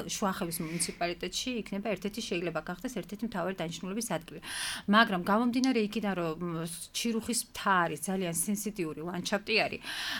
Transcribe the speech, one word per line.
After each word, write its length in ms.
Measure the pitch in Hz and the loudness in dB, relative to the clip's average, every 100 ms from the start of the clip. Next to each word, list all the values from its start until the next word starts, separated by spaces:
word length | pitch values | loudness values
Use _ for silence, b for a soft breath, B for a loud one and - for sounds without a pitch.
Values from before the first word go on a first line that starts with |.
შუახევის 540 | 165 - 196 190 170 165 | -2 0 0 0 -2 -2
მუნიციპალიტეტში 920 | 160 170 - - 175 175 180 - 254 240 | -2 -2 -2 -2 -2 -2 -4 -4 -2 -2
იქნება 300 | - 196 220 | -4 -4 -2
ერთ-ერთი, 300 | 190 202 214 | -2 -2 -4
შეიძლება 400 | 220 175 175 160 | -2 -2 0 -2
გახდეს 320 | 165 180 254 185 | -4 -6 -4 -6
ერთ-ერთი 280 | 170 208 226 | -6 -6 -4
მთავარი 280 | 190 175 190 | -2 -2 -2
დანიშნულების 520 | 165 165 185 208 - | -4 -4 -6 -4 -2
ადგილი. 300 | 160 - 156 B B B B | -2 -4 -12 B B B B
მაგრამ 360 | B 208 226 180 | B 8 8 4
გამომდინარე 580 | 180 208 240 247 262 240 | 4 4 4 4 4 4
იქიდან, 340 | 208 220 202 | 2 0 0
რომ, 220 | 180 170 160 | 0 0 -2
მ, 300 | 175 165 165 165 - | -2 -2 -4 -8 -8
ჩირუხის 520 | - 240 226 226 233 | -2 0 0 0 -2
მთა 300 | - - 208 185 | -2 -2 4 6
არის, 220 | 165 147 | 4 0
ძალიან 340 | - 190 180 | -2 0 0
სენსიტიური 640 | 165 - 202 214 202 156 151 | 0 0 0 -2 -2 -2 -2
ლანდშაფტი 540 | 170 180 - 202 208 214 | -4 -4 0 0 2 2
არის, 240 | 147 - B B B | 2 0 B B B